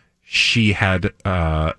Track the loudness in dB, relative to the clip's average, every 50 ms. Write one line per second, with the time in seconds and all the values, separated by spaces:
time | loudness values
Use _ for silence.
0 | _ _ _ _ _ -6 -2 0 0 2 2 2 2 2 2 2 0 0 0 0
1 | -2 -4 -6 -6 -4 -4 -2 0 0 0 0 0 0 -2 -2